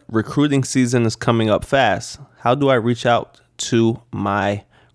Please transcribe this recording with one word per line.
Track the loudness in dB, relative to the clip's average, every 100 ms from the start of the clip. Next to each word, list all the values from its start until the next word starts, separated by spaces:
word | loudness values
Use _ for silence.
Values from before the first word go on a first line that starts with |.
| -6
recruiting | -4 -2 0 0 0
season | -2 0 0 2 0
is | -2
coming | -2 0 2
up | 0 0
fast. | 0 2 0 -6 -16 -20 _
How | -2
do | 0 2
I | 2
reach | 0 -2 0
out | 0 -2 _ _ -12 -2
to | 2 2 0 -8
my | -6 -2 0 -2 -4 -8 _ _